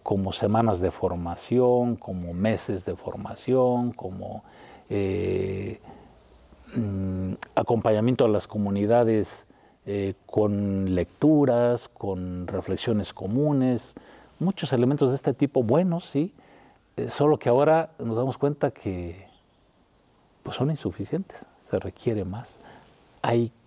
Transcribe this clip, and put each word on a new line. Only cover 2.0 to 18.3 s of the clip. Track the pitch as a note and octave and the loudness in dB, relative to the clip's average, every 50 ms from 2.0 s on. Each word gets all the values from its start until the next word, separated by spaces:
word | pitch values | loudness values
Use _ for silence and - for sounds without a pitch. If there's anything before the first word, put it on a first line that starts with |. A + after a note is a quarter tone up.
| - - F#2 F#2 F2 E2+ E2+ | -6 -8 -8 -8 -8 -6 -4
meses | F2+ G2 A2 A2 F#2 - - G#2+ F#2 - | -2 0 0 0 -2 -2 -4 -6 -6 -4
de | - F2+ | -6 -8
formación, | - - - - - - - - - - - B2+ C3 B2+ B2 B2 B2 B2 A#2+ - | -8 -8 -10 -10 -8 -10 -12 -12 -8 -2 0 2 4 4 4 2 2 0 -2 -4
como, | - - F#2 F#2 F#2+ F#2+ - - - - - - - - - - - - - | -6 -10 -10 -10 -10 -10 -10 -12 -12 -14 -18 -20 -20 -20 -20 -20 -20 -10 -6
eh, | G2 G2+ G2 F#2+ F#2+ F#2 F#2 F#2+ F#2 F#2+ F#2+ F#2+ F#2+ G2 G2 G2 - - - - - - - - - - - - - - - - - - - - - | -4 -2 -2 0 -2 -2 -2 0 -2 -2 -2 -2 -4 -6 -6 -8 -10 -12 -14 -20 -20 -20 -20 -20 -20 -20 -20 -20 -20 -20 -20 -20 -20 -20 -18 -8 -4
mm, | B2 A2+ G2+ G2 F#2+ F#2+ F#2+ F#2 F#2 F#2+ F#2 - - - - - | -4 -2 -2 -2 -2 -2 -4 -4 -4 -4 -4 -6 -8 -10 -6 -4
acompañamiento | - A2+ - A#2+ A2 G2 A2+ G#2+ G#2+ A2 B2 C3 - A#2+ | -2 0 0 0 0 2 2 2 2 2 2 2 4 4
a | A2+ | 4
las | G#2 G2+ - - | 4 2 0 -4
comunidades, | - G#2+ G2+ G2 G2 G2 G2+ G#2 A#2 B2 A#2+ A2+ A2 G#2+ G2 - - - - _ _ _ _ _ _ _ - | -4 -4 -2 0 0 0 2 4 4 4 4 4 4 2 0 -2 -6 -14 -20 _ _ _ _ _ _ _ -10
eh, | - G2+ G2+ G2 G2 F#2+ - _ | -6 -4 -2 -2 -4 -4 -8 _
con | - - A2+ G#2+ G#2 G2+ G2+ G2+ G2+ G2 G2 F#2+ F#2 F#2 | -4 0 2 2 2 2 0 0 0 0 0 0 0 0
lecturas, | F2+ E2+ - - - - D3+ D#3 D3 C#3+ B2+ A#2+ A#2+ A#2+ A#2+ A#2+ A#2 - - | 0 0 -2 -2 0 4 4 6 6 6 4 4 4 4 2 2 0 -4 -8
con | - - - G2+ F#2+ F#2 F2+ F2+ F2+ F2+ F2+ F2 | -14 -8 -6 -6 -4 -4 -6 -6 -6 -8 -6 -6
reflexiones | G2+ F#2 - - F#2+ - - B2 A2+ G#2 F#2+ - - | -6 -6 -4 -4 -4 -4 -2 0 0 0 -2 -4 -8
comunes, | - - F#2+ A2 C3 D3 D3+ D3 C3+ C3 B2+ B2 A2 - - - - - - - - - - - - | -10 -6 -4 0 0 2 2 2 2 2 2 0 0 -4 -8 -18 -20 -20 -20 -20 -20 -20 -18 -8 -4
muchos | D#3 F#3 F#3+ - - - | -2 -2 -2 -2 -4 -2
elementos | C#3 A#2 B2 B2+ D3 C#3+ C#3+ B2+ | 0 2 2 2 2 2 2 2
de | C3 | 2
este | C#3 - D3 B2+ | 0 0 -2 -2
tipo, | - D3 C3 - C#3 A#2+ | 0 0 0 2 2 2
buenos, | G#2+ B2+ D#3+ F#3 F#3 E3 E3+ - | 4 4 2 2 2 0 -4 -4
sí, | - - C#3 D#3 G3 - - - - - - - - _ _ _ _ _ | -4 -2 -2 -2 -2 -4 -12 -20 -20 -20 -20 -20 -20 _ _ _ _ _
eh, | - A2+ A2+ | -8 -8 -6
solo | - - C#3+ D3+ D3+ - | -2 2 4 4 4 4
que | - C3 | 4 4
ahora | A#2+ C3 D3 D#3 D#3 E3 D#3+ - - - | 4 6 6 6 6 4 2 0 -6 -8
nos | B2 A#2 A2 | -6 -4 -2
damos | A2+ B2+ C3+ | 0 0 -2